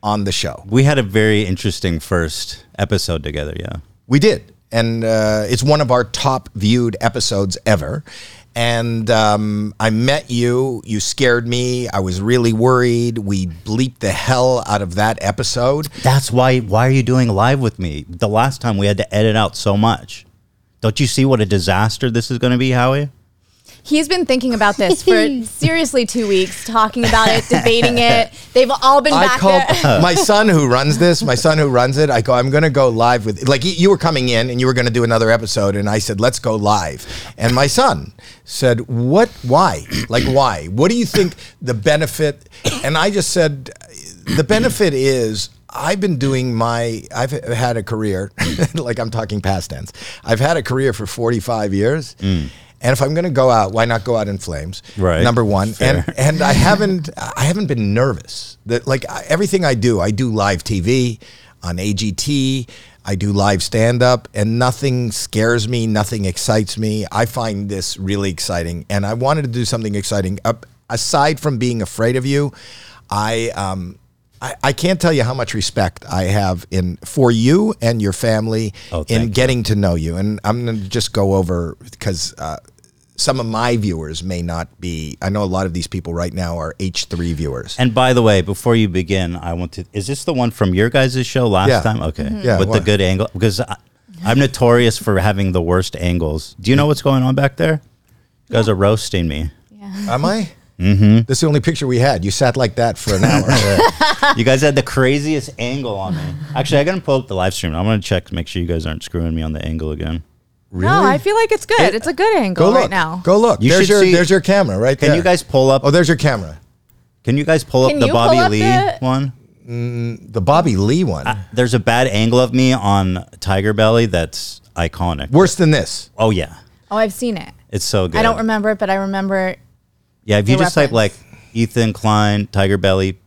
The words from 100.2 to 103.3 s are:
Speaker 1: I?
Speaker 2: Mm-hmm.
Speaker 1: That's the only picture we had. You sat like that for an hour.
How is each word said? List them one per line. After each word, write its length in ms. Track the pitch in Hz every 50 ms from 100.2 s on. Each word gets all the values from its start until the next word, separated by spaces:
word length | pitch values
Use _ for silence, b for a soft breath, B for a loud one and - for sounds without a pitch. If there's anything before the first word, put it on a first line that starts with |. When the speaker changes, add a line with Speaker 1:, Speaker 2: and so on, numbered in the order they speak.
| 147
Speaker 1:
I? 260 | 170 202 226 202 156 - _ _ _ _ -
Speaker 2:
Mm-hmm. 420 | 90 92 104 98 107 104 107 113 117
Speaker 1:
That's 160 | - 131 -
the 60 | - 160
only 120 | 147 147
picture 280 | - - 165 - 147 131
we 100 | 127 117
had. 260 | 123 139 131 92 85
You 60 | 101
sat 260 | 95 - 139 123 120
like 200 | 135 127 110 -
that 240 | - 117 117 98 -
for 160 | - - 104
an 80 | 95 95
hour. 260 | -